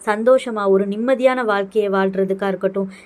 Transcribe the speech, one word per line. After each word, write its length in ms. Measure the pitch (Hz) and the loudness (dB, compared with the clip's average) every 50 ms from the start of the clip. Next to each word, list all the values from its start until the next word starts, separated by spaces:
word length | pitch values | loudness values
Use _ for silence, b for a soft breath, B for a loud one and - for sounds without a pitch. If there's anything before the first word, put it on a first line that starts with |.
| - | -4
சந்தோஷமா 640 | 226 208 214 226 247 254 262 - 247 220 214 202 196 | -4 -2 0 2 4 4 4 2 -2 -4 -2 2 2
ஒரு 180 | 196 190 202 202 | 2 2 2 0
நிம்மதியான 580 | 202 214 226 247 269 226 254 262 254 254 247 | -4 -4 -2 -2 0 2 2 2 2 2 0
வாழ்க்கையை 460 | 214 202 202 202 196 - 220 208 202 | 0 0 -2 -2 -2 -2 -2 0 0
வாழ்றதுக்கா 560 | 190 196 196 196 190 190 196 190 190 190 202 196 | 0 0 0 0 0 -2 -2 -2 -2 -4 -2 -4
இருக்கட்டும், 420 | 190 180 196 190 190 196 196 196 190 B B | -4 -2 -4 -4 -2 -4 -6 -6 -8 B B